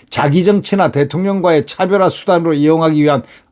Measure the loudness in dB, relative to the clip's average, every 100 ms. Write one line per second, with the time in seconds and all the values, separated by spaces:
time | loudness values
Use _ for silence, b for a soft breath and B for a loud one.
0 | B -4 0 2 2 0 0 0 0 0
1 | -2 -2 -4 -2 0 0 -2 -4 -2 0
2 | 0 -2 -2 0 0 0 2 2 2 2
3 | 2 0 B B B